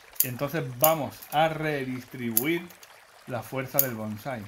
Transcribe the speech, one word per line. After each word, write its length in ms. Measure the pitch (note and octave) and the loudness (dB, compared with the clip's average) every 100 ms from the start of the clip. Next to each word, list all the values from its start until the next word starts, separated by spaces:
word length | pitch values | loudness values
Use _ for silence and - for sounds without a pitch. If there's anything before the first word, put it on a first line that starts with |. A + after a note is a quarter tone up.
| - - | -10 -2
Y 40 | B2+ | -2
entonces 360 | B2 C#3+ E3 C3+ B2 | 0 -2 -2 -4 4
vamos 360 | D3+ D#3+ A#2+ - - | 6 6 0 -6 -2
a 160 | D3 D#3+ | 4 4
redistribuir 1200 | D3+ D#3 D3 C3 B2+ - C3 A#2+ A2+ C#3+ E3+ F3+ - - - - - - | 2 -2 -2 -2 -6 -8 -6 -2 0 2 0 -4 -18 -20 -20 -20 -20 -8
la 160 | A#2+ | -6
fuerza 340 | - C3 C3 C#3+ | -4 -6 -2 2
del 160 | C3+ | 2
bonsai. 500 | A2+ G#2+ G#2+ C#3+ B2 | 2 -4 -6 -6 -8